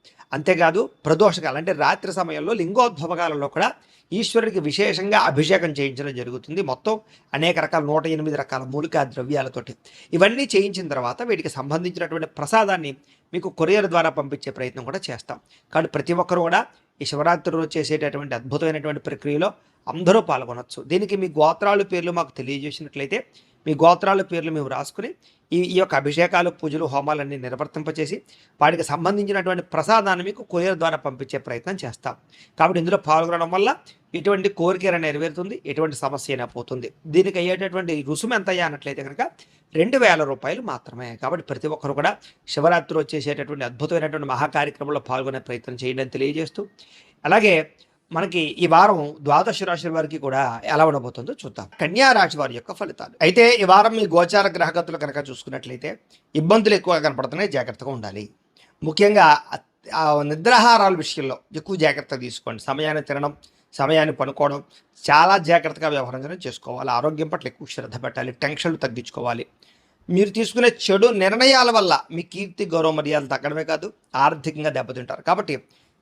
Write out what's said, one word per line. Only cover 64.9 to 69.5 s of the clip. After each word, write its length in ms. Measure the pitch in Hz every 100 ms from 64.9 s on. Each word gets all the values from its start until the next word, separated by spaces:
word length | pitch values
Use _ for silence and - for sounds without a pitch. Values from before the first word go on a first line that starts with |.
| _
చాలా 320 | - 151 175 196
జాగ్రత్తగా 500 | 156 170 165 147 156
వ్యవహరించడం 520 | 143 127 131 143 180
చేసుకోవాలి. 500 | 135 - - 123 127
ఆరోగ్యం 380 | 120 151 151 156
పట్ల 200 | 165 127
ఎక్కువ 200 | - 151
శ్రద్ధ 280 | - 113 120
పెట్టాలి, 340 | 127 131 123 123
టెన్షన్లు 380 | 139 151 170 160
తగ్గించుకోవాలి. 680 | 131 120 117 - 120 117 -